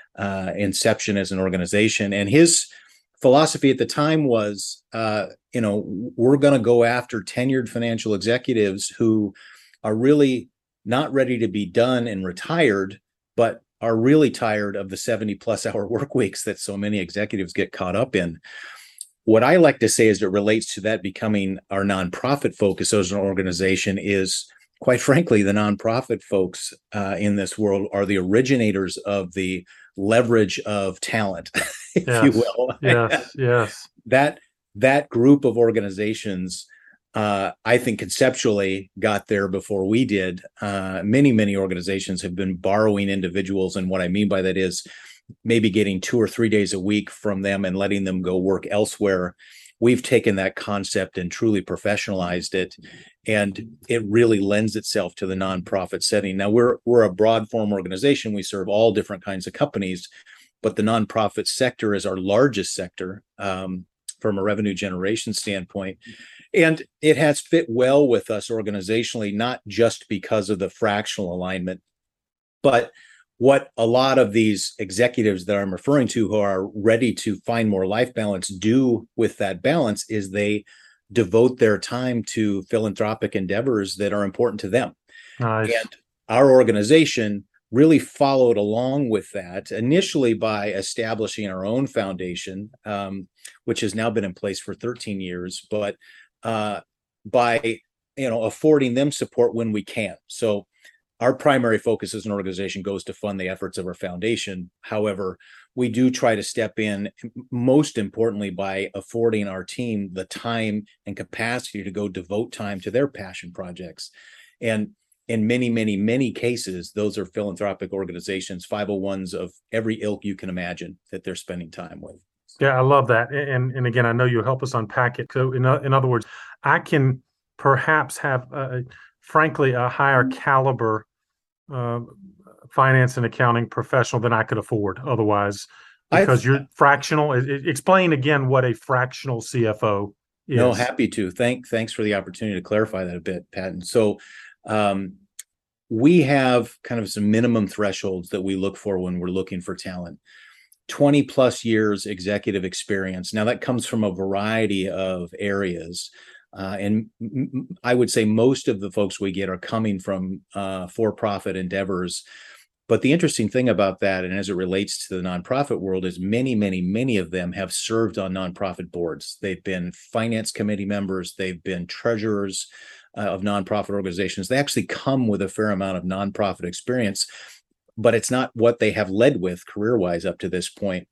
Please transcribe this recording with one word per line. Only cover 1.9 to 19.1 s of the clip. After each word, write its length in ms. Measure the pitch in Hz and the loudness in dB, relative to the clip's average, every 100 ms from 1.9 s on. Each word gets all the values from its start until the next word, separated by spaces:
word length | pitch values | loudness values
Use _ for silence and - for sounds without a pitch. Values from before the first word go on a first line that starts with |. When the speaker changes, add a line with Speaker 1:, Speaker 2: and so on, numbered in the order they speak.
| - 101 | 2 -2
Speaker 1:
And 160 | 101 101 | -2 2
his 380 | 139 170 - - - _ _ _ - | 6 6 4 -2 -12 _ _ _ 0
philosophy 500 | 135 135 156 139 139 | 6 6 4 2 2
at 60 | 131 | 2
the 80 | 113 | 0
time 400 | - 147 156 143 | 0 0 2 2
was, 580 | 113 104 101 - - _ | 2 0 -4 -10 -14 _
uh, 340 | 117 110 107 95 - _ | -6 -2 -2 -4 -10 _
you 80 | 123 | -2
know, 220 | 107 104 - 92 123 - | 0 -2 -4 -8 -6 2
"We're 220 | 120 143 | 4 6
gonna 220 | 143 139 | 6 4
go 240 | 110 120 | 6 6
after 380 | 117 123 - 113 | 6 2 -2 -8
tenured 480 | 92 - 127 131 117 | -6 -2 0 0 -2
financial 440 | 117 117 113 110 | -4 -2 -2 -2
executives 760 | 101 104 120 127 113 101 95 - - | -2 0 0 2 4 4 0 -6 0
who 360 | 117 110 104 - - - _ _ | 4 4 2 -6 -20 -20 _ _
are 120 | 110 110 | -4 2
really 540 | 131 147 139 127 127 _ _ _ 104 | 4 6 6 2 -6 _ _ _ -2
not 280 | 123 151 | 0 2
ready 260 | 135 123 123 | 2 2 2
to 80 | 110 | 0
be 180 | 101 92 | -2 -2
done 420 | 101 123 127 117 | 2 2 2 -2
and 180 | 98 92 | -4 -6
retired, 760 | 90 - 165 147 98 95 101 _ _ _ - | -6 -4 2 4 2 -2 -8 _ _ _ 2
but 240 | 113 - _ - | 2 0 _ -6
are 140 | 113 113 | 0 2
really 340 | 120 156 139 | 6 6 6
tired 460 | - 113 107 101 101 | 2 -2 0 -2 -6
of 140 | 98 | -8
the 80 | 95 | -6
seventy 380 | - 110 107 98 | -4 -2 -2 -4
plus 300 | - 104 113 | -2 -2 -2
hour 220 | 104 101 | -4 -2
<laughs> 80 | 113 | -4
work 180 | 143 | -2
weeks 300 | 131 101 - | 0 0 -2
that 160 | - 95 | -8 -8
so 160 | - 98 | -6 -4
many 240 | 104 104 | -2 -2
executives 540 | 87 101 104 104 87 | -4 -4 -4 -4 -4
get 180 | - 90 | -4 -4
caught 240 | - 92 95 | -4 -4 -2
up 180 | - | 0
in." 240 | 95 87 82 - - - - - - - | 0 -2 -6 -16 -18 -18 -20 -20 -20 -20